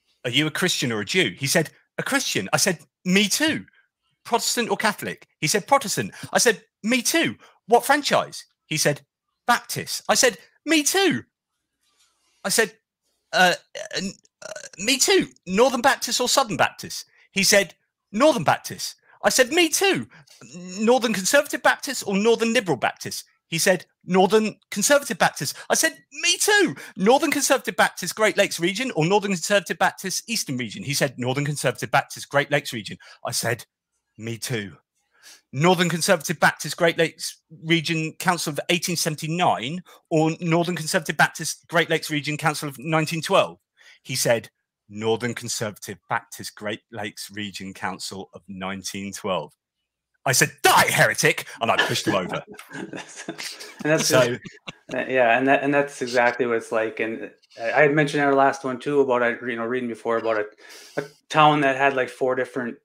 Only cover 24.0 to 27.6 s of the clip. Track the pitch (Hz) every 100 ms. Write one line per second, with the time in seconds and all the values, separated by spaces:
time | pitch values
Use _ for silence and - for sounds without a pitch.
24 | - 185 190 220 214 - _ 208 202 285
25 | 277 202 185 - 143 - - - 320 320
26 | _ 294 330 370 - 415 302 - - -
27 | 196 277 311 285 - 269